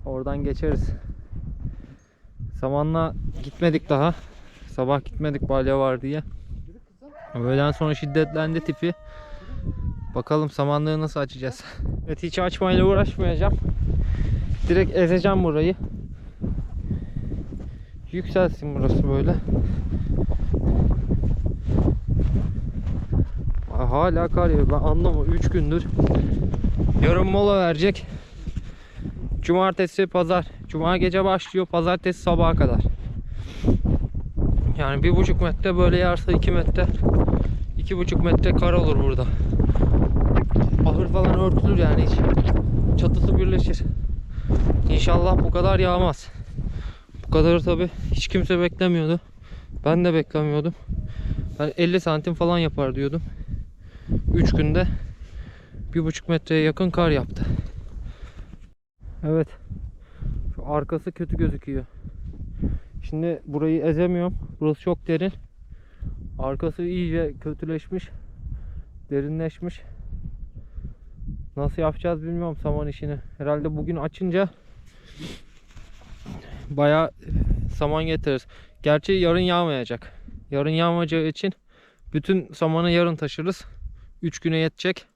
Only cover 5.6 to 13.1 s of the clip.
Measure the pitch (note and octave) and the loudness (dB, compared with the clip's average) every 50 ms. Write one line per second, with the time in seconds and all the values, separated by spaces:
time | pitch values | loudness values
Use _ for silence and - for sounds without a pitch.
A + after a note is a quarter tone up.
5.6 | C3 C3+ C3+ C3+ C3+ C3+ C3 A#2+ C3 C3+ D3 D#3 D3 - - - - - - - | 2 0 0 2 2 0 -2 -2 -4 -6 -6 -6 -8 -10 -14 -14 -12 -12 -12 -12
6.6 | - - - - - _ _ _ - - - - - - - A#2+ A#2+ B2 C3 C#3 | -12 -14 -18 -20 -20 _ _ _ -20 -20 -20 -20 -20 -12 -8 -4 0 2 2 2
7.6 | C#3+ D3 D3 - D#3 D3+ D3+ - D3+ C#3+ C#3 D#3 D#3 D3+ D#3 D#3 D#3 D#3+ D#3+ E3 | 2 2 0 0 -2 -2 -2 -2 -4 -2 0 0 0 0 0 -4 -2 -2 -2 -4
8.6 | D#3 - D3+ - - F3 E3+ - - - - - - - - - - - - - | -4 -4 -6 -2 -4 -4 -4 -6 -12 -18 -16 -16 -16 -16 -16 -14 -12 -10 -10 -8
9.6 | - - - - - - - - - - - B2+ B2 - D3+ D3+ D#3 D3 - - | -6 -6 -6 -4 -6 -6 -6 -6 -10 -8 -6 -8 -2 0 0 0 0 -2 -2 -2
10.6 | C#3 C#3+ D3 D3 D3+ D#3 D#3 D#3 D#3 D3+ - D3+ C#3+ C3+ - C3 C3 C3 B2+ - | 0 0 2 0 0 0 0 -2 -2 -4 -4 -4 -6 -6 -8 -8 -8 -8 -8 -8
11.6 | - - - - - - - - - - D3+ - - D3 - F#3+ F3+ F3+ - - | -16 -16 -10 -8 -6 -6 -4 -6 -6 -6 -6 -6 -6 -6 -4 -2 -2 -2 -2 -2
12.6 | F#3+ F#3 F#3 F3+ F#3 F#3+ G3 G3 G3+ - | 0 2 4 6 6 6 6 4 4 2